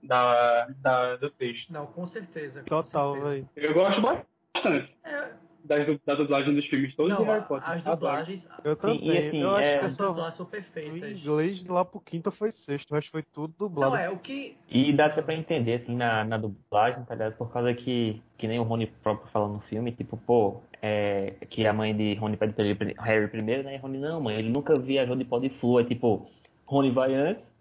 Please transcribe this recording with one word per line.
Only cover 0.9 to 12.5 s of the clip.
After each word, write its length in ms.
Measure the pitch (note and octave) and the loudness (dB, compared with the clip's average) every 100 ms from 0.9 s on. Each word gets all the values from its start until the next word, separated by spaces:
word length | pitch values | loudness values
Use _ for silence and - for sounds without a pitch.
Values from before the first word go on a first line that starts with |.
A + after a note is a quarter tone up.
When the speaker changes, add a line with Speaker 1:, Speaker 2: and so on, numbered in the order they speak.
| B2+ B2 B2 | 2 2 -2
Speaker 1:
do 120 | C#3 | -6
texto. 420 | _ B2 A#2 - | _ -6 -6 -12
Speaker 2:
Não, 140 | D#3+ C#3+ | -12 -12
com 180 | E3+ F3 | -10 -10
certeza, 560 | A3+ F#3 E3 D3 C3+ | -10 -12 -12 -12 -12
com 40 | C#3 | -2
Speaker 3:
Total, 460 | D#3 D3+ D#3 C#3+ | -2 0 0 0
Speaker 2:
certeza. 200 | C#3 C#3+ | 0 -4
Speaker 3:
véi. 120 | C#3+ C3 - | -4 -8 -4
Speaker 1:
Eu 180 | D3 | 2
gosto 280 | D#3 F#3+ G3 | 4 4 4
bastante 960 | A#3+ E4+ - _ _ - A#3+ D3 - _ | 2 0 -4 _ _ -2 0 0 -2 _
Speaker 2:
É. 260 | - D4 - - - _ | -10 -8 -8 -12 -20 _
Speaker 1:
das 220 | - D3 D3 | 0 2 2
du-, 160 | D3 - | 0 0
da 100 | C#3+ | 0
dublagem 380 | D3 C#3 C3+ C#3+ | 2 2 2 2
dos 100 | C#3 | 2
filmes 280 | C#3+ C3+ - | 0 -2 0
todos 160 | D#3+ | 0
Speaker 2:
Não, 80 | G3+ | 2
Speaker 1:
de 60 | A3 | 2
Harry 140 | G#3+ | 0
Speaker 2:
a-, 20 | |
Speaker 1:
Potter. 260 | G#3 C#3 D#3+ | 0 -6 -4
Speaker 2:
as 100 | E3 | -6
Speaker 1:
Adoro. 160 | D3+ E3 | -2 -2
Speaker 2:
dublagens, 520 | C#3+ C#3+ E3 F#3+ - - | 0 -2 -4 -10 -14 -8
Speaker 3:
Eu 120 | D3 D3+ | -2 0
Speaker 4:
Sim, 200 | D3 D3+ | 0 0
e 20 | |
Speaker 3:
também. 260 | D#3 E3+ D3+ | 2 2 2
Speaker 4:
assim, 140 | D#3+ | 0
Speaker 3:
Eu 80 | C#3 G3+ | 2 4
acho 60 | C#3+ | 4
Speaker 4:
é 100 | C#3+ | 2
Speaker 3:
que 60 | |
eu 40 | C3 | 0
Speaker 2:
as 60 | |
Speaker 3:
só 140 | C3 G3 | 0 -2
Speaker 2:
dublagens 280 | E3 E3 E3 | -2 -6 -8
são 100 | F3+ | -12
Speaker 3:
vi 60 | |
Speaker 2:
perfeitas. 580 | G#3 F#3 - D3+ E3 G3+ G3+ | -12 -12 -12 -10 -10 -10 -10
Speaker 3:
inglês 440 | D3 D3+ D#3+ G3 F3+ | -2 2 2 -2 -2
lá 180 | F3+ | 0
pro 160 | F3+ G3+ | 0 -4
quinto 300 | - E3+ E3 | -10 -6 -4
ou 40 | |
foi 160 | - G#3+ | -2 -6